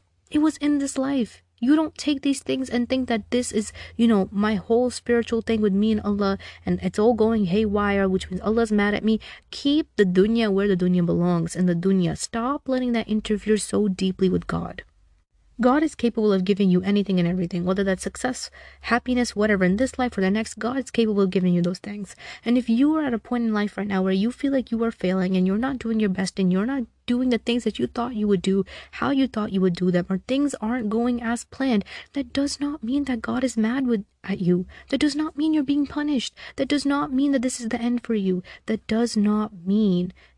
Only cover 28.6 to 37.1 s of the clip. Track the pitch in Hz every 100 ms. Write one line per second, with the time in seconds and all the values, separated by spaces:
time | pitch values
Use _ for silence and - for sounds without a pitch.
28.6 | 190 - - - 262 269 262 214 208 190
29.6 | 185 175 180 175 175 190 - 269 285 -
30.6 | 214 254 208 220 247 240 233 240 - -
31.6 | 269 214 - - - 285 240 277 285 -
32.6 | 285 302 220 277 269 233 226 240 262 226
33.6 | 220 262 254 220 - _ - 190 180 180
34.6 | 180 - - 269 294 285 311 277 311 311
35.6 | 262 285 277 294 294 269 - - - -
36.6 | 269 294 277 285 294